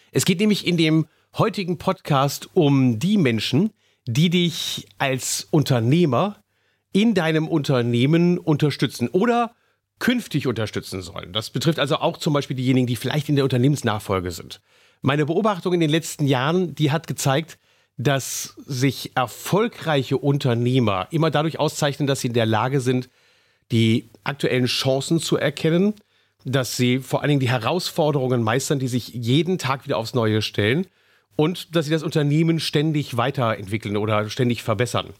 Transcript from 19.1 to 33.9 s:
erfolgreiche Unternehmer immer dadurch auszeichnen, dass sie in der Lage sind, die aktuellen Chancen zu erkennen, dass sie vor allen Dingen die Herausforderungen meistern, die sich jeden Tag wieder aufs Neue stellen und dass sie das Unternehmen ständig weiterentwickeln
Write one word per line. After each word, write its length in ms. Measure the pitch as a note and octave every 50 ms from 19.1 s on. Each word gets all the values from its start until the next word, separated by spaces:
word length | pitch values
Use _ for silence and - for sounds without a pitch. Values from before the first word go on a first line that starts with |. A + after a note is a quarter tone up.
| -
erfolgreiche 1040 | C3+ B2 A#2 - - - - - F#3+ A3+ A#3+ - - - E3 D3+ C#3 B2 - C#3 B2+
Unternehmer 880 | - C#3+ C#3 C#3+ - C3 A#2 A#2 A#2+ B2 B2+ C3 A#2+ G#2+ G2 F#2 F#2 -
immer 180 | - D#3 D#3+ D#3+
dadurch 300 | D3+ D3+ D3+ D#3+ - -
auszeichnen, 480 | C#3 D3+ - - D#3 C#3+ C3+ - D3+ C#3
dass 140 | C#3 -
sie 80 | - B2+
in 40 | A2+
der 140 | A#2+ A2+ A2
Lage 340 | A2 G#2+ A2+ C3 C3+ C#3+
sind, 260 | A#2+ B2+ C3 B2+ B2+ - _ _ _ _ _ _ _ _ _ _ _ _
die 380 | A2+ A2+ A2+ A2 A2 - - - - _ _
aktuellen 420 | - C#3+ - - - - B2+ B2+
Chancen 540 | A#2+ - - - C3+ C3 C#3 C3+ - E3 E3
zu 180 | - - F3 -
erkennen, 560 | - D3 D3 - - D#3+ D#3+ F3 G3 G#3 G#3 - _ _ _ _ _ _ _ _ _
dass 320 | C3+ B2 C3+ B2+ - -
sie 220 | - B2 B2 B2 C3+
vor 240 | B2+ - - C#3
allen 80 | - C#3+
Dingen 100 | D3 C#3
die 120 | B2+ A#2
Herausforderungen 880 | C3 B2 G#2+ B2 D#3 F3+ - - - - D#3+ D3 D3 D3 C3 B2+ B2+ B2
meistern, 380 | A2+ G#2+ A2+ C3+ - - D#3 C#3
die 80 | B2+ B2+
sich 220 | A#2+ B2 - -
jeden 500 | - B2 A#2 A2+ B2+ D3+ F3 E3 F#3+ F3
Tag 260 | - B2+ C3+ C3+ -
wieder 140 | D3 - -
aufs 160 | A#2 A2 -
Neue 260 | B2+ A2+ A2 G#2+ G#2+
stellen 460 | G#2 - - - G2+ G#2 B2+ E3+ F#3+ - _ _ _ _ _ _ _ _ _
und 400 | - D3+ D#3+ F3 - - - D#3+
dass 100 | E3+ D3+
sie 60 | C#3+
das 100 | D#3+ D#3
Unternehmen 580 | D3 E3+ - D#3+ D3 D3 C#3+ D#3 E3 D#3+ E3 D#3+
ständig 560 | - - - D3+ D3 D#3+ D3+ D3+ C3+ - -
weiterentwickeln 800 | A#2 A#2 C3+ C#3+ C#3 B2 A2+ A2 - G2 F#2 G#2+ A2 - A2